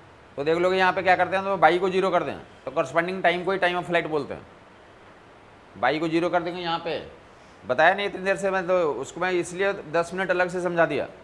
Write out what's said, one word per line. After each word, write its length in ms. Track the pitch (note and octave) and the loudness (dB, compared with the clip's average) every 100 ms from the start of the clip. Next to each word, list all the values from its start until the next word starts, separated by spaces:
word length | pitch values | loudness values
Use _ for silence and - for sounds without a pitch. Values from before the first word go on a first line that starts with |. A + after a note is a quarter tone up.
| - - - - | -20 -20 -14 -6
तो 80 | |
देख 140 | D3 E3+ | 0 2
लो 140 | F#3 | 2
कि 40 | F#3+ | 2
यहाँ 180 | F#3 | 2
पे 80 | F#3 | 2
क्या 140 | F#3 F3 | 2 2
करते 200 | F3+ F#3+ | 2 0
हैं, 100 | G3 | -2
तो 120 | F#3+ | 4
बाई 220 | D#3+ F3 | 4 4
को 100 | F#3 | 0
ज़ीरो 200 | F#3 F#3+ | 0 2
कर 140 | E3+ | 2
दें, 160 | C#3+ F2+ - - C3 | 0 -6 -14 -14 -6
तो 60 | |
corresponding 520 | D3 C3+ D#3+ F3 F#3+ | -4 0 0 0 0
time 200 | F3+ F3+ | 0 0
को 80 | F3+ | -2
ही 80 | F#3+ | 0
time 200 | F3 F3+ | 0 0
of 60 | D#3+ | -2
flight 220 | E3+ E3 | -2 -2
बोलते 260 | D3+ G#2 | -4 -4
हैं। 140 | D#2+ - - - - - - - - - - - - - G2 | -10 -14 -20 -20 -20 -20 -20 -20 -20 -20 -20 -20 -20 -20 -2
बाई 220 | B2 D#3 | -2 0
को 80 | E3 | 0
ज़ीरो 220 | E3 F3 | 0 0
कर 140 | F3 | -2
देंगे 180 | E3+ F3+ | -2 -6
यहाँ 180 | E3+ E3 | -6 -6
पे, 280 | E3 B2+ - - - - - - G2+ | -4 -8 -8 -18 -20 -20 -20 -4 0
बताया 260 | B2+ E3 | 6 6
नहीं 140 | G3 G3+ | 4 -2
इतनी 160 | F#3 | -2
देर 120 | F#3+ F#3 | -2 0
से 160 | G3 | 0
मैं, 160 | F#3+ F3 | -2 0
तो 260 | F#3 D#3 | 2 2
उसको 280 | A#2 C3+ E3+ | -2 -6 -4
मैं 100 | F#3 | -2
इसलिए 420 | F3 E3 E3+ G3 | -2 -2 -2 -2
दस 380 | G3 D3+ E3 E3+ | -2 -2 -2 -2
मिनट 160 | F#3 F#3 | -4 -2
अलग 200 | F3+ F3+ | 0 0
से 120 | F3+ | -2
समझा 240 | F3 E3+ D#3 | -2 2 2
दिया। 220 | C#3 - - | 0 -4 -10